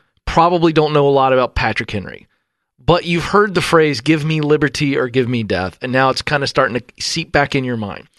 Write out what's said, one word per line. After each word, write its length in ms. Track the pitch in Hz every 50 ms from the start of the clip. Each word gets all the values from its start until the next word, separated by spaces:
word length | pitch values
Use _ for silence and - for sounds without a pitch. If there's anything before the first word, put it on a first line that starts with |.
| _ _ _ _ -
probably 480 | - - 165 165 175 180 170 165 170
don't 200 | 156 156 151 151
know 140 | 151 147 143
a 40 | 143
lot 220 | 139 139 131 131
about 220 | 131 127 123 - -
Patrick 340 | - 120 113 107 - 113 -
Henry, 340 | - 101 87 - - 50 _ _ _ _ _ _ _ _ _ _ _ _
but 240 | 127 127 170 175 -
you've 220 | 170 170 165 139
heard 280 | - - 202 208 208 175
the 80 | 175
phrase, 380 | - - 170 165 156 151 135 117
"Give 240 | 117 147 160 151 143
me 160 | 160 160 156
liberty 560 | 147 147 151 147 151 139 - - 151 139 139 135
or 80 | 127
give 220 | 123 117 131 123 113
me 160 | 127 117 110
death," 340 | 98 98 87 92 90 - -
and 120 | - 127
now 180 | 123 131 131 131
it's 100 | 127 -
kinda 280 | - - 151 139 143 -
starting 280 | - 143 131 131 123 123
to 40 | - - _ -
seep 300 | - - - 165 165 -
back 240 | - 147 139 135 -
in 80 | 139
your 140 | 127 127 120
mind. 320 | 113 107 98 - - - _ _